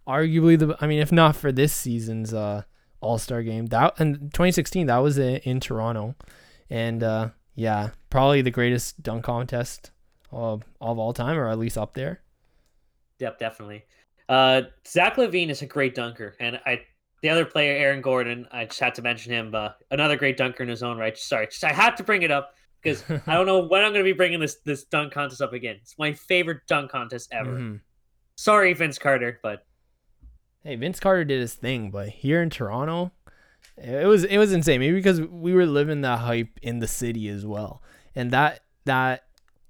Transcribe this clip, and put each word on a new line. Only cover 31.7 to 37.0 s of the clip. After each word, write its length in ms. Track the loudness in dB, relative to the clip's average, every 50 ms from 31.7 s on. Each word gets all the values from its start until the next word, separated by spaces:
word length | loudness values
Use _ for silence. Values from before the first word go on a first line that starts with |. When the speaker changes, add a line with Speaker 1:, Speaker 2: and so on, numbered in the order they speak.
| -4 -4 -6 -6
Speaker 1:
but 180 | -8 -8 -8 -10
here 320 | -10 -6 -2 2 2 2
in 80 | 2 0
Toronto, 640 | -2 -4 -6 -6 -4 -4 -4 -4 -4 -4 -4 -6 -8 _ _ -20 -20 _ _ _ _ _ _ _ _ -18
it 280 | -10 -6 -4 2 6
was, 180 | 6 6 6 6
it 140 | 4 4 4
was 160 | 4 4 4
insane. 260 | 4 4 4 4 4
Maybe 160 | 4 2 2
because 240 | 4 4 4 4 2
we 340 | 0 -4 -8 -6 0 2 4
were 120 | 4 6
living 360 | 4 4 2 2 0 0 -2
that 180 | 0 0 -2 -2
hype 400 | 0 0 0 -2 -2 -4 -8 -10
in 180 | -8 -6 -4 -4
the 80 | -4 -4
city 400 | -4 -4